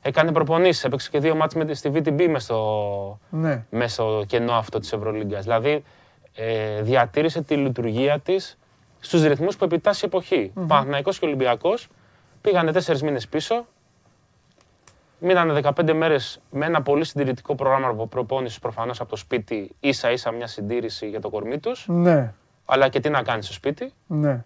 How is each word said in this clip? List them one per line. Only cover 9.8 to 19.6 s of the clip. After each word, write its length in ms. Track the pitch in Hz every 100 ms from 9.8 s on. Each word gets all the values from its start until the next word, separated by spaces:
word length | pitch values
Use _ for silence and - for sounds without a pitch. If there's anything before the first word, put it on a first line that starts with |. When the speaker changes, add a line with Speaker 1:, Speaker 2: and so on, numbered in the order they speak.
| - 202 196
Speaker 1:
η 20 |
εποχή. 440 | 185 - 190 196 -
Speaker 2:
Μμμ. 120 | 170
Speaker 1:
Παναθηναϊκός 520 | 147 135 143 143 190
και 60 | 160
Ολυμπιακός 640 | 135 127 117 170 226 - _ _ _ _ _
πήγανε 300 | 208 180 160
τέσσερις 300 | 165 170 147
μήνες 240 | 151 135 -
πίσω, 380 | 156 - 233 233 _ _ _ _ _ _ _ _ _ _ _ - _ _ _
μείνανε 340 | 170 185 165
δεκαπέντε 400 | 147 143 139 160
μέρες 480 | 160 160 143 117 - _
με 140 | 135 156
ένα 160 | 165
πολύ 220 | 139 143
συντηρητικό 520 | 160 143 135 123 - 139
πρόγραμμα 300 | 135 135 131
προπο-, 200 | 110 113
προπόνησης, 520 | 127 113 135 123 -
προφανώς 400 | 120 110 117 120
από 100 | 117
το 60 | 107
σπίτι, 600 | - 123 104 110